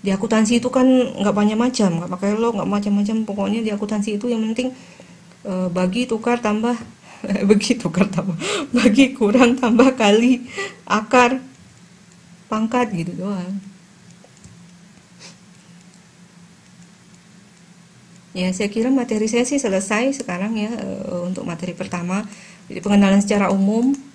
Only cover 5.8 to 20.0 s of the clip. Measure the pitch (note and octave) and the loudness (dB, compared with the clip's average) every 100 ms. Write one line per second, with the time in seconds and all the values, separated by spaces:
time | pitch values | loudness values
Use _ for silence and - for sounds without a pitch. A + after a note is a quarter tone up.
5.8 | F3+ G#3 B3 A3+ A#3 A#3+ C4 G#3+ A#3 A#3+ | 0 0 -2 -2 -2 -2 0 0 -2 -4
6.8 | - - - - - G3 G3 G3+ - A#3+ | -8 -20 -20 -14 -6 -2 4 4 2 -2
7.8 | F3 E3 F#3+ E3+ G3 F3 F4+ G#4 C#4+ A#3+ | -2 -2 -2 -2 -4 -6 -4 -6 -2 2
8.8 | B3+ G#3 C4+ - G#3 A#3 B3 B3 A#3+ A#3 | 4 6 4 4 2 4 4 4 2 4
9.8 | C4 C4 G#3+ G#3+ A#3+ B3 - - G4+ - | 4 4 4 4 4 2 -2 -10 -10 -12
10.8 | - G#3 G#3+ B3+ A#3+ C4 - - - - | -2 -2 2 4 4 2 -8 -20 -20 -20
11.8 | - - - - - - - A3 A3 B3 | -20 -20 -20 -20 -20 -20 -8 -4 -2 0
12.8 | A#3+ F#3 E3 F3 F#3 G3 F3+ G3 - - | -2 -2 -6 -6 -6 -6 -6 -8 -10 -20
13.8 | _ _ - - - - - - - - | _ _ -20 -20 -20 -20 -20 -20 -20 -20
14.8 | - - _ - - - - - - - | -20 -20 _ -20 -20 -20 -20 -20 -20 -20
15.8 | - - - _ - - - _ - - | -20 -20 -20 _ -20 -20 -20 _ -20 -20
16.8 | - - - - _ - - _ - - | -20 -20 -20 -20 _ -20 -20 _ -20 -20
17.8 | - - - - - F#3 F#3 F#3 G#3 G#3+ | -20 -20 -20 -20 -14 -4 -2 -2 -2 -2
18.8 | A#3 C4+ A#3+ G#3+ A3 A#3+ B3 C#4+ A#3 F#3+ | 0 0 0 -2 0 0 0 0 0 -2
19.8 | G3 G#3+ | 0 0